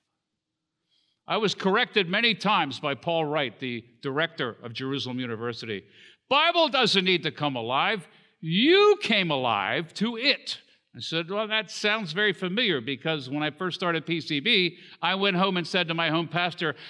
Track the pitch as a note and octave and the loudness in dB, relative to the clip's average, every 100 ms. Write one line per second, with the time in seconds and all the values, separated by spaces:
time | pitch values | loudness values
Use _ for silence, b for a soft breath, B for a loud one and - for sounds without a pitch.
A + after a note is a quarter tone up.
0 | _ _ _ _ _ _ _ _ _ _ | _ _ _ _ _ _ _ _ _ _
1 | _ _ - F#3 G#3+ - F#3+ G#3 B3+ G#3+ | _ _ -4 0 0 0 2 2 2 0
2 | F3 G3 A#3 G#3 G3 G3+ D3 B2 D3+ C3+ | 2 2 2 2 0 0 0 -4 -4 -4
3 | - E3 D3+ D3+ C3 - C3 A#2+ A2+ _ | -2 0 0 0 -2 -4 -6 -6 -10 _
4 | C#3+ C3+ E3 D#3+ B2+ G#2 A#2+ A2+ C3 C#3 | -6 -2 -2 -2 -6 -6 -12 -8 -6 -4
5 | A#2+ B2+ B2 A2 A#2+ A#2 A2+ G2+ - B | -4 -6 -6 -6 -6 -8 -8 -8 -10 B
6 | B B _ C#4 E4 F4 D#4 C4+ A#3 F#3+ | B B _ 2 4 4 4 4 4 4
7 | F#3 F3 D3+ C3+ D3 B2+ A2+ C3+ F3+ G#3+ | 2 2 0 -2 -2 -2 -2 0 0 -2
8 | - b b b D#3+ F3+ C#4 F#4+ G#4 G4+ | -8 b b b -2 2 6 6 6 4
9 | - A3 F3+ C#3 B2+ G#2 G2 C3 E3 - | 2 0 2 2 2 2 2 -2 -4 -4
10 | G#3+ A3+ C4+ G#3+ - - _ b _ A#2+ | -4 0 0 0 -4 -12 _ b _ -14
11 | A#2 D#3+ E3 G3+ A3 A3 G#3+ - G#3+ A3 | -6 -6 -4 -4 -2 -2 -2 -4 -2 0
12 | F3+ E3 G#3 F3+ F#3 G3 A#3+ D3 A#2 C3+ | -2 0 0 0 -2 0 0 0 -2 -4
13 | D#3+ D#3 B2+ D3 D3+ D3 F3+ - F3+ E3 | -4 -4 -4 -4 -4 -4 -6 -2 -2 -2
14 | - E3 - D3 E3+ A3 F3 B B B | -2 -4 -2 -2 2 2 2 B B B
15 | E3 F#3+ G3+ F3+ G3 F#3 D#3+ F#3 E3+ E3 | -2 0 2 2 2 0 0 -2 0 0
16 | E3 D#3+ E3 F3 F3 - D#3+ - | 0 0 0 -2 -2 -2 -4 -4